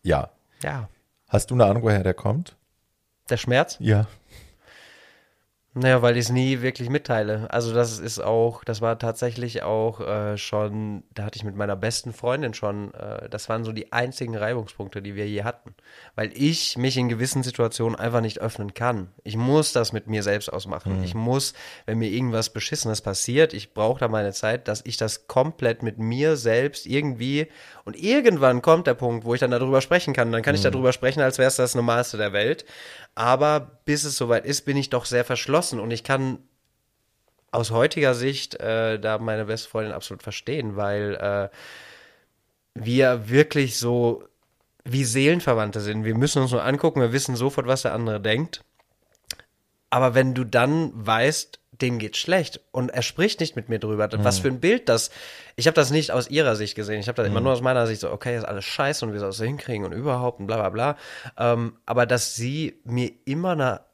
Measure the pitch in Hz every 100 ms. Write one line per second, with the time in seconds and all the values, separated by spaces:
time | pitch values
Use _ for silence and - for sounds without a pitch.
0 | 95 73 - _ _ _ - 139 107 _
1 | _ _ _ 104 - 123 104 110 113 104
2 | 95 87 104 131 175 _ _ _ _ _
3 | _ _ - 120 - 127 165 - 110 104
4 | 107 - _ - - _ _ - - -
5 | - _ _ _ _ _ _ 123 131 127
6 | 120 120 117 127 131 131 127 127 120 143
7 | - 113 104 107 113 120 117 117 117 107
8 | 117 110 - 113 117 113 - 107 113 117
9 | 117 113 123 117 120 110 90 110 110 113
10 | - 107 104 104 - 104 107 107 107 101
11 | - - 104 - 104 98 101 98 110 117
12 | 123 110 120 135 135 107 107 101 101 -
13 | 104 104 - 110 - 113 113 110 - 117
14 | 123 131 120 113 107 123 104 - 98 104
15 | 101 101 104 104 107 - - - _ -
16 | - - 110 107 143 165 - 120 131 127
17 | 123 113 131 139 127 - 113 - 117 113
18 | 117 117 113 - 110 - 101 - 120 113
19 | 92 - - 107 127 151 147 123 113 110
20 | 104 110 101 101 - 92 95 76 98 95
21 | 90 98 117 135 135 - - - - 113
22 | 110 113 127 113 110 110 - 156 113 110
23 | - 98 - 131 160 107 98 - 110 127
24 | 117 110 101 98 107 123 - 107 - 113
25 | 113 - - - 143 - 123 113 117 110
26 | 110 123 151 151 113 113 139 - - 131
27 | 147 120 123 143 156 - - - - -
28 | 180 277 240 165 131 123 165 165 170 120
29 | 123 117 110 123 127 123 131 135 - 175
30 | 160 135 117 113 117 143 98 131 127 -
31 | 127 143 131 131 131 - 123 127 117 117
32 | 123 107 104 98 110 160 - - - -
33 | - - 117 131 147 151 131 - - 147
34 | 147 139 120 117 - 143 - 139 139 123
35 | - 123 120 123 - 151 175 120 110 117
36 | - 135 135 127 _ _ _ _ _ _
37 | _ _ _ _ _ 117 110 113 143 170
38 | 139 123 127 139 - - 110 113 113 110
39 | 107 107 113 107 104 113 - 113 107 87
40 | - 92 - - - 147 113 101 101 104
41 | 104 98 101 101 98 - - - - -
42 | - _ _ _ _ _ _ 113 113 127
43 | 131 123 107 131 151 147 135 - 120 120
44 | 117 117 50 _ _ _ _ _ - 131
45 | 127 123 139 175 143 113 107 104 104 107
46 | 110 113 147 143 131 123 101 139 165 143
47 | 120 135 135 120 131 139 123 131 - 110
48 | 113 104 104 117 160 - _ _ _ _
49 | _ _ _ - _ _ _ _ _ 123
50 | 127 120 131 127 117 120 127 156 160 113
51 | 104 113 131 156 - - _ - 127 120
52 | 107 - - 185 156 - _ 131 127 127
53 | 117 - 202 - 160 - 113 113 107 107
54 | 107 107 107 95 131 127 165 240 - 113
55 | - - - - - - 123 160 131 151
56 | 151 123 120 143 143 107 104 - 104 107
57 | 101 120 104 101 131 123 127 127 117 107
58 | 92 - 123 120 107 101 - - 143 151
59 | 117 104 98 98 113 143 - 110 92 87
60 | 143 123 123 - 98 113 98 107 131 147
61 | - - - - 120 120 117 - - 120
62 | 120 123 - - 120 147 156 - 117 120
63 | 123 - - 147 180 165 131 98 _